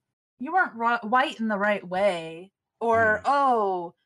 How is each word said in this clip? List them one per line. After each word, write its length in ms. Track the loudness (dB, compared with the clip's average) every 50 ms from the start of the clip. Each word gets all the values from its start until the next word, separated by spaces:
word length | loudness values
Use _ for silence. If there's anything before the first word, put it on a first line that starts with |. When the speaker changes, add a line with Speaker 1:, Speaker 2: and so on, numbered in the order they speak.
| _ _ _ _ _ _ _ -12
Speaker 1:
you 140 | -8 -2 0
weren't 220 | 0 0 0 -2
ri-, 340 | -2 -2 0 0 0 0 0
white 300 | 2 2 2 0 -2 -4
in 100 | -4 -2
the 80 | -2 0
right 280 | 0 0 0 -2 -4
way," 680 | -6 -2 0 0 0 0 -2 -4 -10 -12 -14 -16 -20 _ _ _ _ _ _
or, 380 | 0 2 2 4 4 4 2 0
Speaker 2:
Mm. 40 | 0
Speaker 1:
"Oh, 680 | 0 2 2 4 2 2 2 0 0 -2 -4 -6 -8 -12 _ _